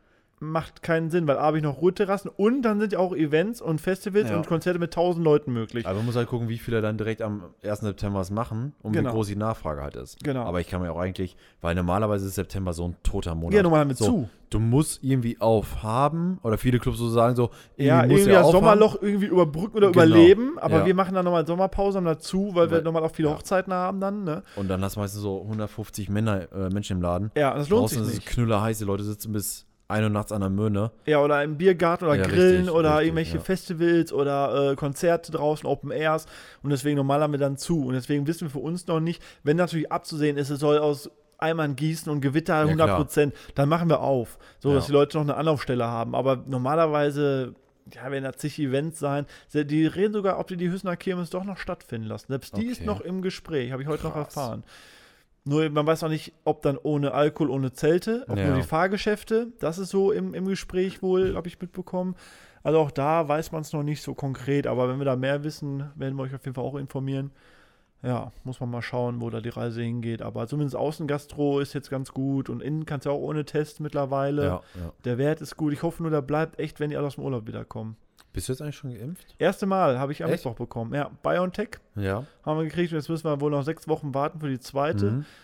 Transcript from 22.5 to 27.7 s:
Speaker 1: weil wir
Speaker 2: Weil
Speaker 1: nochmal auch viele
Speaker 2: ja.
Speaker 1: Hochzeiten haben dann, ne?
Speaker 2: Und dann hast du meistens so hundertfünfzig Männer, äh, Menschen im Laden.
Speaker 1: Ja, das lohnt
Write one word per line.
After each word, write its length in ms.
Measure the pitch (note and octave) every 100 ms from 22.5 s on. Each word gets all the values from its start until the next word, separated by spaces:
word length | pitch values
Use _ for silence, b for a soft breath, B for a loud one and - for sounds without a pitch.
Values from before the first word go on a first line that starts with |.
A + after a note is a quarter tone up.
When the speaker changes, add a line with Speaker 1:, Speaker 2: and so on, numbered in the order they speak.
Speaker 1:
weil 160 | F3 E3
wir 80 | E3
Speaker 2:
Weil 60 |
Speaker 1:
nochmal 200 | E3 D#3+
auch 80 | D#3+
viele 180 | - D3+
Speaker 2:
ja. 40 | D#3
Speaker 1:
Hochzeiten 380 | - F#3+ F#3+
haben 260 | F3+ F#3 G3
dann, 220 | G3 G#3
ne? 200 | F3+ E3 B -
Speaker 2:
Und 120 | F#2+
dann 160 | F#2
hast 140 | F#2+ G#2+
du 20 |
meistens 220 | G2+ G#2
so 220 | G2+ F#2+ G2+
hundertfünfzig 600 | A2 G#2+ - G#2 - G2
Männer, 380 | G2+ A2+ G2 E2+
äh, 180 | F#2+ F#2
Menschen 280 | G2+ G#2 F#2
im 40 |
Laden. 300 | F2 F2 G#2+ D3+
Speaker 1:
Ja, 200 | C#3 C3
das 140 |
lohnt 160 | C#3+